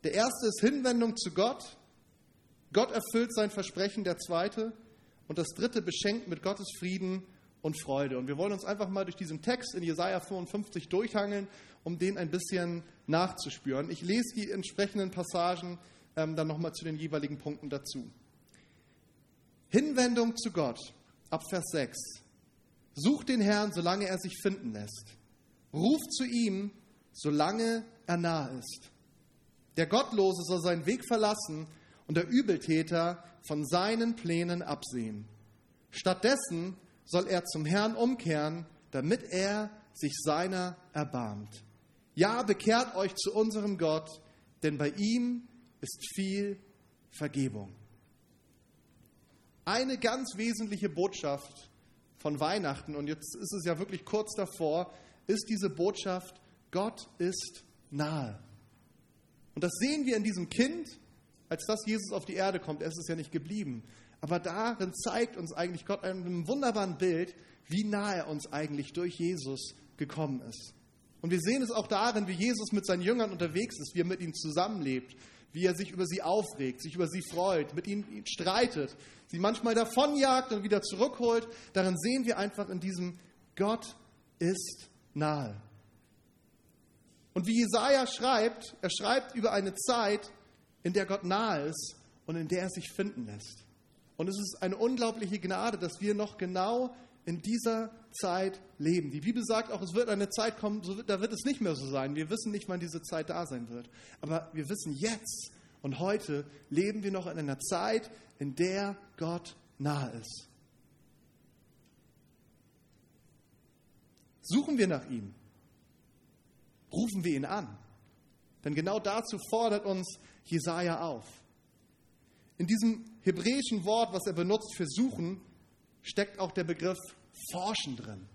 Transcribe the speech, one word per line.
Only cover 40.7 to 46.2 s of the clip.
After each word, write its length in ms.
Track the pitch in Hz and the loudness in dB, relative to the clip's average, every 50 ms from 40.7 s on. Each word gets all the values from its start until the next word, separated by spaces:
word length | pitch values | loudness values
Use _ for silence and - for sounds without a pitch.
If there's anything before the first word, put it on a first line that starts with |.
| 170 - - - | -4 -10 -18 -8
erbarmt. 720 | - 151 147 143 - 123 120 107 104 104 107 107 - - - - - - _ _ _ _ _ _ _ | -4 -4 -4 -2 -2 -4 -4 -4 -6 -8 -10 -12 -14 -18 -20 -20 -20 -20 _ _ _ _ _ _ _
Ja, 300 | - 180 202 226 240 254 | 2 4 4 4 2 2
bekehrt 500 | 208 202 - - 214 226 233 247 226 - | 2 2 4 4 4 6 6 4 2 0
euch 220 | 190 196 190 - | 0 0 0 -2
zu 180 | - - 196 220 | -2 -2 0 2
unserem 420 | 214 220 220 208 214 202 208 196 | 2 2 2 2 -2 -2 -2 0
Gott, 320 | 170 170 156 156 160 156 - - - - - - - - - - _ | 2 2 2 2 2 -2 -6 -16 -16 -18 -20 -20 -20 -20 -20 -10 _
denn 160 | - 151 151 135 | 0 0 0 2
bei 120 | 147 143 | 0 0
ihm 580 | 160 196 202 214 233 247 240 240 247 240 - - - - - - _ _ | 0 2 2 2 4 4 2 0 -2 -4 -6 -12 -20 -20 -20 -20 _ _
ist 260 | - - - - - - - | -10 -10 -10 -10 -10 -8 -4
viel 460 | - | -4